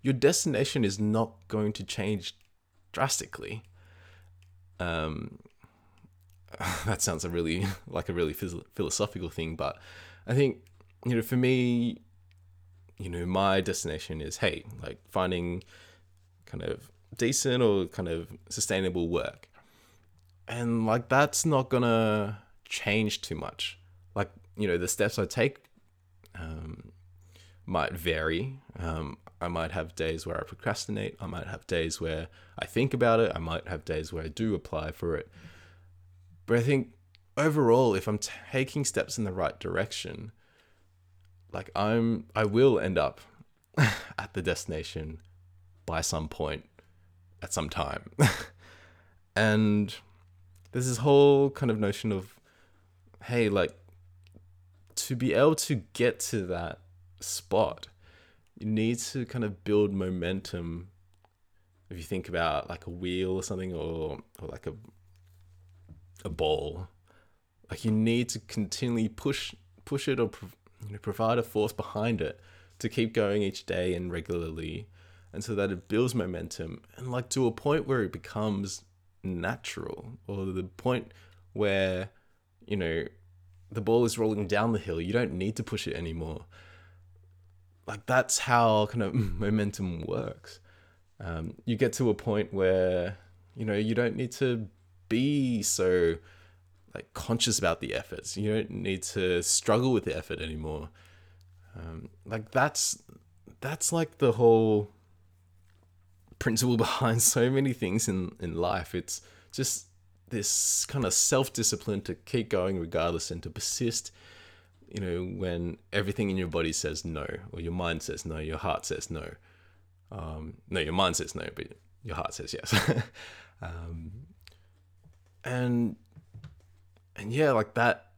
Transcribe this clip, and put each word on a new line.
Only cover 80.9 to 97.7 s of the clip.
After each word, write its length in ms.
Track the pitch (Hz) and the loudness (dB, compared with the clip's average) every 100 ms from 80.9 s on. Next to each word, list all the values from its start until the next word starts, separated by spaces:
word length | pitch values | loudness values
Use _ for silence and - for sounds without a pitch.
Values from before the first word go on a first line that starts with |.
| 127 - - - - - | -2 -4 -18 -20 -20 -12
where, 560 | 104 104 98 95 92 95 _ _ _ _ _ - | 0 2 4 2 0 -6 _ _ _ _ _ -4
you 100 | 101 | -2
know, 280 | 82 82 - - - - - - - | 0 -2 -4 -10 -20 -20 -20 -20 -10
the 100 | 110 | -4
ball 240 | 104 117 120 | 4 4 4
is 120 | 113 | 2
rolling 300 | 110 107 95 | 0 2 2
down 260 | 101 117 | 2 4
the 60 | 107 | 2
hill. 220 | 95 82 | -2 -4
You 120 | 87 | 0
don't 200 | 113 107 | 0 0
need 220 | 87 95 110 | -2 -2 -2
to 60 | |
push 240 | 113 110 - | -6 -6 -4
it 80 | - | -6
anymore. 500 | 85 82 80 78 - - - - - - - - - - - - _ _ - | -6 -6 -6 -8 -12 -20 -20 -20 -20 -20 -20 -20 -20 -20 -20 -20 _ _ -12
Like, 180 | 104 - | -10 2
that's 340 | 127 127 - | 2 4 0
how 480 | - 120 117 107 107 | 4 6 8 6 4
kind 160 | 120 | 0
of 100 | 98 | 0
<laughs> 260 | 135 98 87 | 2 0 0
momentum 640 | 104 107 104 - 95 82 82 | 2 2 0 -2 -6 -4 -4
works. 540 | - - - - - - - _ _ _ _ | -4 -4 -10 -16 -20 -20 -20 _ _ _ _
Um, 360 | 87 82 82 - - | -8 -6 -8 -8 -4
you 100 | 113 | 0
get 180 | 123 | 0
to 160 | - 123 | 2 0
a 40 | |
point 400 | 101 - 104 - | 2 0 -2 -2
where, 640 | 98 92 95 92 90 90 95 - - _ - | 2 4 4 4 2 -2 -6 -18 -20 _ -8
you 100 | 110 | -2
know, 100 | 104 | 0
you 200 | 110 113 | 0 2
don't 200 | 120 104 | 0 -2
need 160 | 123 | -6
to 340 | - 135 117 104 _ _ - - | 0 0 0 -6 _ _ -20 -2
be 520 | 113 135 147 131 117 | 2 2 2 2 0
so, 560 | 95 - 92 90 85 82 - - - - _ _ _ | 0 0 2 4 4 2 -8 -20 -20 -20 _ _ _
like, 200 | - - | -16 -14
conscious 460 | - - 117 - 107 | -12 -4 0 2 2
about 220 | 92 | 2